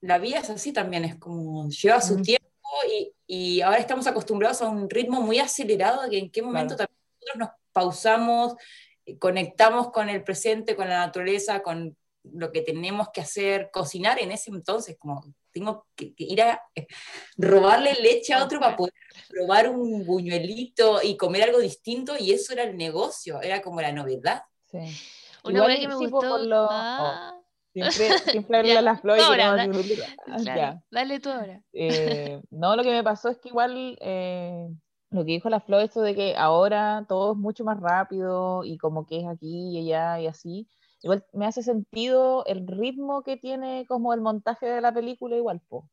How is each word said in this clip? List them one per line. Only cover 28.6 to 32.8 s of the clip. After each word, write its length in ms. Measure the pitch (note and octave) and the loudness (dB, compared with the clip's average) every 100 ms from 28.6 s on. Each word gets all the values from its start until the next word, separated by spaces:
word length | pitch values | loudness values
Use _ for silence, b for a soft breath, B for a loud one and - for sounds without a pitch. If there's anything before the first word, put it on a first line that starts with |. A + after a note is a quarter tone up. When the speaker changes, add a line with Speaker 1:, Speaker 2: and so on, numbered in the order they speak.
| A3+ | 6
Speaker 3:
Ya, 20 | |
Speaker 2:
de 80 | A3+ | 6
las 180 | A3+ A3+ | 6 2
flores 260 | G3 G#3+ D#4 | 4 6 8
Speaker 3:
tú 60 | |
Speaker 2:
y 40 | C4 | 6
Speaker 3:
ahora, 0 | |
Speaker 2:
tenemos 200 | G#3+ G3+ | 6 4
Speaker 3:
da-, 120 | G#3 | 2
Speaker 2:
que 40 | |
cumplir. 260 | F#3+ F#3+ G#3+ - - | 0 -2 -4 -6 -14
Ah, 200 | - - | -10 -6
Speaker 3:
claro, 320 | A3+ C3 D3 | -4 -2 -2
Speaker 2:
ya. 80 | E3 _ | -4 _
Speaker 3:
dale 300 | A#3 C4+ C#4 | -4 -4 -4
tú 100 | C#4 | -6
ahora. 340 | C4 G3+ F#3+ _ | -6 -8 -12 _
Speaker 2:
Eh, 720 | - D#3+ D#3+ D#3 D3 C#3+ C#3+ - | -4 0 0 0 -2 -6 -10 -14
no, 260 | D#3+ E3+ | -2 2
lo 60 | A3 | 2